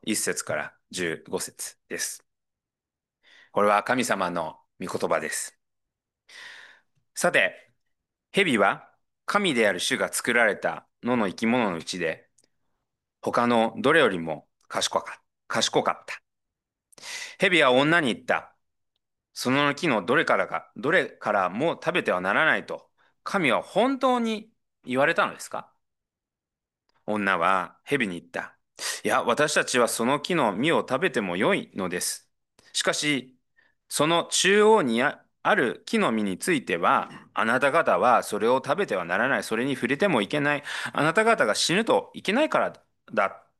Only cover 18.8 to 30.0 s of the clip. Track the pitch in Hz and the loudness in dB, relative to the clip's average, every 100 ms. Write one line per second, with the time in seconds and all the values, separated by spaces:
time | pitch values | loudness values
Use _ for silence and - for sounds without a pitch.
18.8 | _ _ _ _ _ - 123 131 143 143 | _ _ _ _ _ -8 -2 0 0 0
19.8 | 175 113 85 139 160 113 90 87 - - | 0 0 2 2 2 2 0 -4 -8 -8
20.8 | 117 180 131 - - 104 92 98 160 131 | 0 0 0 -4 -2 0 0 0 -4 -2
21.8 | - 175 120 92 92 113 156 113 85 78 | -2 -2 0 0 0 2 2 0 -2 -12
22.8 | _ _ _ _ - 196 151 101 - 180 | _ _ _ _ -6 -2 2 0 0 0
23.8 | 240 269 262 247 226 214 - _ _ _ | 0 0 0 0 -2 -6 -10 _ _ _
24.8 | - 127 147 170 151 80 - - - _ | -6 0 0 2 -2 -4 -12 -12 -12 _
25.8 | _ _ _ _ _ _ _ _ _ _ | _ _ _ _ _ _ _ _ _ _
26.8 | _ _ - 107 98 92 85 95 85 _ | _ _ -8 -2 0 2 2 2 -2 _
27.8 | - 143 110 87 82 82 - _ _ - | -4 -2 -2 -6 -10 -10 -10 _ _ -12
28.8 | - - 107 120 101 117 151 190 156 131 | -10 -6 -2 0 0 0 2 0 0 2
29.8 | 113 - | 2 2